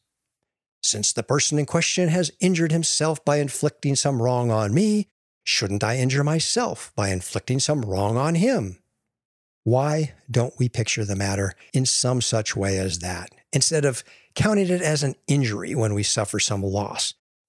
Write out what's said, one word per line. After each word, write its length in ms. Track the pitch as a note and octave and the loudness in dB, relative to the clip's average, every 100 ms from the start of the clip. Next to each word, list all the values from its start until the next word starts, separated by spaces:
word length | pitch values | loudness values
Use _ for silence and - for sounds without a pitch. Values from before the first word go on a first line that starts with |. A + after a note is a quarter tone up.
| _ _ _ _ _ _ _ _ | _ _ _ _ _ _ _ _
"Since 300 | - G#2+ - | -4 -2 -2
the 100 | - | -2
person 360 | - C#3+ - D3+ | 0 0 2 0
in 80 | C#3 | 0
question 420 | E3+ - F#3 F3 | 0 0 0 2
has 220 | F3+ D#3 - | 2 0 0
injured 320 | F#3 E3+ E3 | 0 2 2
himself 520 | E3 D#3+ - D#3 D3+ | 2 0 0 0 0
by 140 | - D3 | 0 2
inflicting 580 | C#3 - D3 - C#3+ C3+ | 0 0 -2 0 -2 0
some 260 | D3 B2 | 0 2
wrong 280 | B2 B2 A#2+ | 2 2 2
on 240 | A2 G#2 | 2 2
me, 360 | C3+ G#3+ G#3+ - _ _ _ | 2 2 2 -2 _ _ _
shouldn't 400 | - - G2 G#2 | -4 -2 0 0
I 140 | G#2+ C3 | 0 0
injure 260 | C3 C3+ | 2 2
myself 680 | D3 D#3+ - A#3+ B3 - - - | 2 0 0 -2 -2 -6 -8 -2
by 140 | G2 | -2
inflicting 500 | F#2 - G2 - C3 | -2 -4 -6 -2 -2
some 260 | - D3+ G#2 | 0 0 -2
wrong 320 | F#2+ G2+ A#2 | -2 0 0
on 160 | D3+ E3 | 0 2
him?" 440 | A#3 A3 G2 F#2 _ _ _ _ _ _ _ _ | 2 0 -4 -10 _ _ _ _ _ _ _ _
Why 500 | A2 B2+ D3 D#3 D3+ - - | 0 2 2 0 -2 -6 -4
don't 280 | A#2+ B2 - | 0 0 0
we 120 | B2 | -2
picture 360 | - A2 A#2 G2+ | 0 -4 -2 -4
the 100 | G2 | -2
matter 380 | G2 G2 G2 - - | -2 -2 -4 -6 -4
in 140 | C3+ C3 | -2 0
some 340 | - B2 B2+ | 0 0 0
such 340 | - A2+ G#2+ - | 0 -2 -2 -2
way 240 | G2 F#2+ | -2 0
as 200 | F#2+ E2+ | -2 -4
that, 300 | F2+ F2+ - _ _ | -6 -10 -12 _ _
instead 320 | C#3 - D#3+ C#3+ | 0 2 2 0
of 180 | B2 - - _ | -2 -8 -20 _
counting 360 | - G#3 G#3 F3+ | 0 2 2 2
it 120 | F3+ | 0
as 220 | D#3+ D3+ | 0 0
an 120 | C#3 - - | -2 -2 0
injury 480 | C#3+ A#2 G#2 E2+ G#2 | 2 2 -2 -4 0
when 180 | A2 | 0
we 80 | G#2 | 0
suffer 380 | G2+ A2+ G2+ G#2 | 0 -2 -2 -2
some 240 | - G2+ | -2 -2
loss? 500 | G2 G2+ G2+ - - - _ _ | -2 -2 -4 -4 -6 -8 _ _